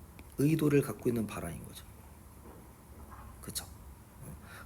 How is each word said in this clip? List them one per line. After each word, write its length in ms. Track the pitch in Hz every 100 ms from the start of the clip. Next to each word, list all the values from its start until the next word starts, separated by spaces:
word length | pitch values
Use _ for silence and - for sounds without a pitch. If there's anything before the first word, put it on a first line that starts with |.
| - - - -
의도를 460 | 143 160 151 143
갖고 260 | 135 - 131
있는 180 | 117 101
발화인 380 | - 85 -
거죠. 200 | - - - - - - - - - - - - - - - - - -
그쵸? 240 | - - - - - - - - - - - -